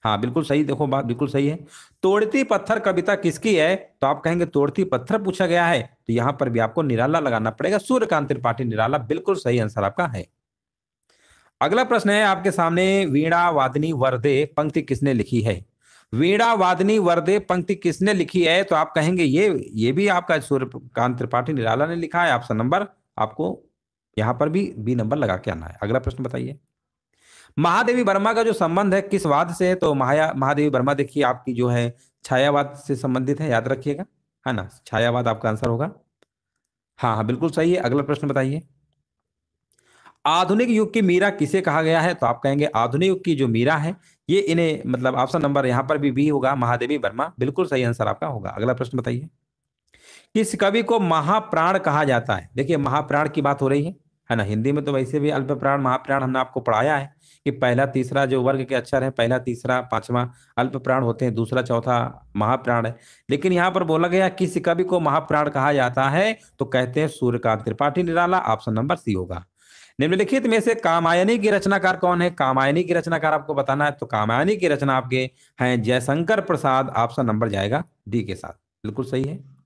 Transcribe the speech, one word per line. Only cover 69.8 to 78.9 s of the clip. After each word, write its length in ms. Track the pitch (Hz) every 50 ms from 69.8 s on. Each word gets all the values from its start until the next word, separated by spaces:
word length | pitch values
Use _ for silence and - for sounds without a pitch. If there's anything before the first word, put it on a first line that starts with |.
| - - _ -
निम्नलिखित 480 | 135 156 175 190 208 208 - 262 233
में 140 | 247 220 226
से 140 | 214 240 226
कामायनी 640 | 226 - 180 165 170 170 165 170 175 185 202 233 233
की 120 | 196 214
रचनाकार 460 | 208 196 196 196 202 196 185 185 185 170
कौन 240 | 185 180 180 175 175
है? 80 | 180 175
कामायनी 500 | - 143 131 131 131 135 139 143 165 180
की 100 | 160 175
रचनाकार 380 | 170 160 170 165 160 156 156 156
आपको 220 | 151 147 - 156
बताना 300 | 139 135 131 135 143 147
है, 80 | 147 143
तो 140 | - -
कामायनी 500 | 113 - 107 107 107 113 123 151 185 214
की 120 | 190 180 170
रचना 260 | 147 139 143 139 131
आपके 360 | 131 123 123 127 127 127 127 _ _ _ _ _ -
हैं 220 | 127 127 123 120 107
जयशंकर 580 | 113 123 127 123 131 139 156 170 160 - 170 196
प्रसाद, 460 | 185 175 147 - 139 131 131 135 131
ऑप्शन 360 | - - 117 117 - - 131
नंबर 220 | 117 107 107 117 113
जाएगा 360 | 101 98 98 104 117 147 175 _ _ _ _ 104
डी 140 | 98 120 -
के 120 | - 95
साथ, 180 | - - 80 - _ _ _ _ _ _
बिल्कुल 200 | 107